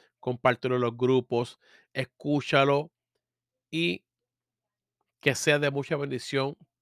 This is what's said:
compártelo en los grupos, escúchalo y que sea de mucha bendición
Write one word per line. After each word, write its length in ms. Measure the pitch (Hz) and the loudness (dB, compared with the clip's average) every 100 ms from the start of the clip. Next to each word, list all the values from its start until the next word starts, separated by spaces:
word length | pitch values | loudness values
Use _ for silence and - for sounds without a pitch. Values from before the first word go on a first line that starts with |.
| _ _ | _ _
compártelo 560 | - 123 127 120 131 | -8 -2 0 0 0
en 60 | 123 | 0
los 160 | 120 120 | -2 0
grupos, 640 | 123 131 123 120 120 - _ - _ | 2 2 2 -2 -4 -8 _ -20 _
escúchalo 960 | - 131 _ 143 147 - 147 139 143 156 _ _ _ _ _ _ _ _ | -8 -8 _ -2 -2 2 2 4 2 0 _ _ _ _ _ _ _ _
y 340 | 160 170 185 _ _ _ _ _ _ _ _ _ _ _ _ | -4 -4 -4 _ _ _ _ _ _ _ _ _ _ _ _
que 140 | 139 | -2
sea 240 | 127 - 147 | 0 2 2
de 120 | 143 | 2
mucha 260 | 139 139 151 | -2 -4 -4
bendición 600 | 143 127 - 139 135 - _ _ | -4 -8 -4 -2 -2 -6 _ _